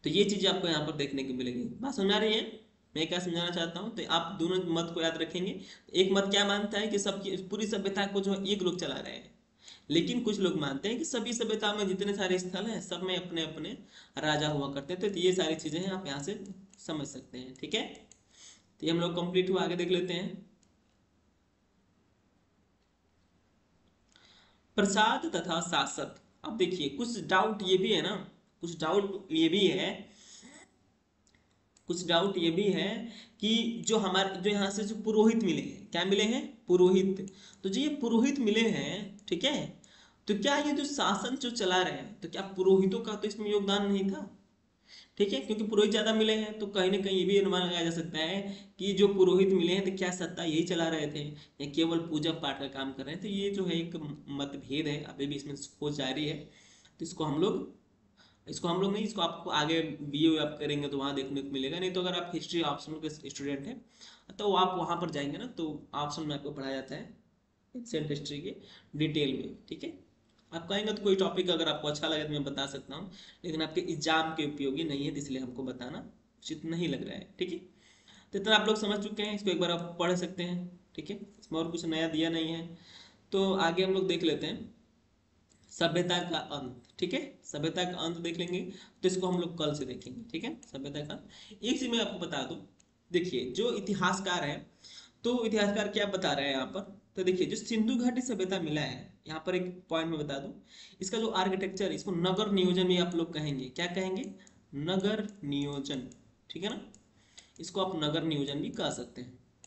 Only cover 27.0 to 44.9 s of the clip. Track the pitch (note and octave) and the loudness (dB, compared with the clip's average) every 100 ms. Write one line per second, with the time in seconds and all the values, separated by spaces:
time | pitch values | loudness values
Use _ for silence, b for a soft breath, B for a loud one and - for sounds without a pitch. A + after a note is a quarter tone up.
27 | A#3 - D3+ G3 A3 G3+ F#3 F#3 A3 F#3 | -4 -4 2 4 4 0 4 4 6 2
28 | D#3+ G#3 - - _ _ E3+ D#3+ D#3 G3 | 2 -4 -8 -20 _ _ -10 -4 2 2
29 | G3 F3+ - D#3+ D#3+ F#3+ F3+ C#3+ E3+ G#3+ | 2 -6 -2 2 4 6 4 4 -2 -4
30 | - B B B B B B _ _ _ | -12 B B B B B B _ _ _
31 | _ _ _ _ _ _ _ _ - F3 | _ _ _ _ _ _ _ _ -4 -4
32 | D#3+ E3+ G3 F#3+ E3 E3 G3+ E3+ F3+ A#3 | 2 2 2 2 2 4 2 2 0 -4
33 | B B B _ G#3 A3+ - - E3 A3 | B B B _ 0 2 0 -2 2 2
34 | F#3+ F#3+ G3 F#3 G3 G3+ G3 G3 G#3 G#3+ | 4 4 2 2 0 2 0 0 -4 -2
35 | G#3+ G#3+ A3 A3+ G3 C#3+ - - - E3+ | 2 8 8 6 2 0 -2 -10 -6 -2
36 | F#3 G3+ G#3+ C4 D4+ - - F3+ F3+ F#3+ | 2 4 4 2 -2 -12 2 8 8 8
37 | F#3+ - - B B B G3 G#3 D4 C#4 | 4 0 -6 B B B -4 0 0 0
38 | A#3 A3+ C4+ C#4+ A3 G#3+ A3+ D#3 C#3 F3+ | 2 4 4 4 4 4 4 2 -2 -4
39 | G#3 - - F3 C4 C#4+ C#3+ - B B | -8 -12 -6 0 0 0 -4 -12 B B
40 | B B - G3+ C#4 C#4+ D4 D4 C4+ - | B B -2 2 2 2 2 0 -2 0
41 | F3+ G3+ A#3+ C4 A#3+ A3+ F#3 F3+ F3 C#3 | 2 2 -2 -4 -4 -2 2 4 2 -2
42 | - - D#3+ E3+ F#3+ F3+ F#3+ F#3+ F#3+ A#3 | -8 -12 -10 -8 -8 2 8 8 8 2
43 | A3 G#3 G#3+ - G#3 G#3 G3 G3+ G3+ G3 | -2 -4 -4 -4 0 2 2 2 4 4
44 | F#3+ F#3+ - - _ _ _ _ B | 2 0 -6 -14 _ _ _ _ B